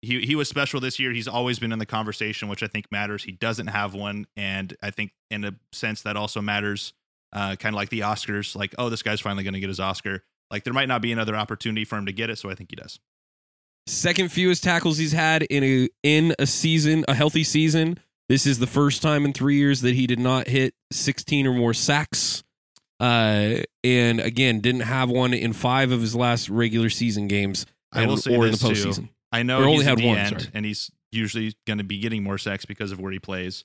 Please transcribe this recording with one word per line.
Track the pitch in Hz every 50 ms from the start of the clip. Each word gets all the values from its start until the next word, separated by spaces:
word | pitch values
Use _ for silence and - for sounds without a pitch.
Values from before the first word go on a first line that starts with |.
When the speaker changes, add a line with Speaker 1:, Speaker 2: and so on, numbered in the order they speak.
| -
Speaker 1:
he, | 117 123 127 123
he | 123 147
was | 151 143 -
special | - 147 139 135 - 135
this | 127 127 120 -
year. | 135 127 120
He's | 120 110 123
always | - 120 123 127 123 117
been | 120 113
in | 113 110
the | 107
conversation, | - - 110 110 107 104 - 110 107 107 - - 104
which | 101 - -
I |
think | 104 _ 107 101 _
matters. | 110 101 104 104 104 101 -
He | -
doesn't | 92 90 - 113 113 110 101 104
have | 104 104 101 101 98
one, | 98 101 101 101 104 104 _ _
and | 104 101 98 98 98 98 90 - _ -
I | 104
think | 98 - 107 95 _ _ _ _
in | 107 104 104
a | 101 98 107 _ _
sense | - - - 113 107 - -
that | 107 104
also | 104 104 104 - 110
matters. | 104 104 101 104 101 104 104 101 - - _ _ _ _ _ _ _ _ -
Uh, | 101 101 98 95
kinda | 92 - 110 107
like | 101 101 95
the | - 113
Oscars, | 101 104 107 - - - 104 104 104 - -
like, | 101 101 98 - -
"Oh, | 123 120
this | 113 110 -
guy's | 113 107 107
finally | - 104 101 98 95
gonna | 98 98 95
get | 95 95
his | 95 92
Oscar." | 95 95 95 - - 101 98 92 _ _ _ _ _ _
Like, | - 104 -
there | 127 123
might | 131 135 131
not | 127 120
be | 107 117 117
another | 113 110 107 107
opportunity | 107 104 - 113 - - 117 110 110 107
for | - -
him | 107 101
to | 98 98
get | 98 113 113
it, | 110
so | - - 101
I | 95
think | - 98 -
he | -
does. | - - - - - _ _ _ _ _ _ _ _ _ _ _ _ _ _ _ _ _
Speaker 2:
Second | - - - - 175 175 185 190 175
fewest | - 175 185 185 180 - -
tackles | 180 175 170 - 175 156 151
he's | 160 151 147
had | 165 160 156 160 160 156
in | - - 143 135
a, | 135 135 127 127 - _ _ -
in | 147 151 156 160 165 156 -
a | 139
season, | 135 - - - 165 160 160 151 151 156 160 - -
a | 135
healthy | 117 147 151 - 160 156
season. | - - 151 156 160 151 165 160 160 170 - _ _ _ _ _ _
This | 131 135 -
is | 143 135 117
the | 123
first | 123 - 143 143 143 139 -
time | - 156 151 143 143
in | 143 135
three | - 131 143 143
years | 143 143 143 139 127
that | 123 123 123
he | 127 127
did | 123 123 117
not | 123 127 131 131 - -
hit | 123 135 131 127 - _ _ _
sixteen | - - - - 135 - - - 147 143 135
or | 135 127
more | 123 120 117 113
sacks. | - - - 143 147 151 - - - - - - - - _ _ _ _ _ _ - _ _ _ _
Uh, | 120 123 120 117 113 107 107 104 104 107 117 - - - _ _ -
and | 123 123 123 120 117 117 117
again, | - - 117 120 135 127 117 107
didn't | 104 120 123 127 117
have | 110 127 131 131 123
one | 120 127 127 123 123
in | - - 117 110
five | - - 123 127 135 135 127
of | 127 120 117
his | 110 110
last | 117 123 120 120 117 - -
regular | 98 117 120 117 107 117 113 117
season | - - 120 117 104 104 104 101
games | 101 101 101 98 95 - - _ _ _ _ _
Speaker 1:
I | - - 113
Speaker 2:
and, | 117
Speaker 1:
will | 139 110
say | - - 120
Speaker 2:
or | 120 117
in | 110 110
the | 107
Speaker 1:
this, | 117 113 107 104 101
too. | 98
Speaker 2:
postseason. | 98 92 - - _ _ _ _ -
Speaker 1:
I | 117 120
know | 123 127 135
Speaker 2:
Or | 135
only | 139 156
Speaker 1:
he's | 151 139
Speaker 2:
had | 143 131
Speaker 1:
at | 113
the | 117
Speaker 2:
one, | 120 110 104
Speaker 1:
end, | 101 104 101 92 -
Speaker 2:
sorry. | - -
Speaker 1:
and | 107 107
he's | 107 104 - - - _ _ _ _
usually | - 113 113 101 - 120 110 110 104 _ _
gonna | - 107 104 101
be | 95 104 98
getting | 104 117 113 107 98
more | 98 98
sacks | 98 - 104 98 98 -
because | - 104 - 110 98 98
of | 92
where | 95 98
he | 95 95
plays. | - - 95 92 90 90 92 - -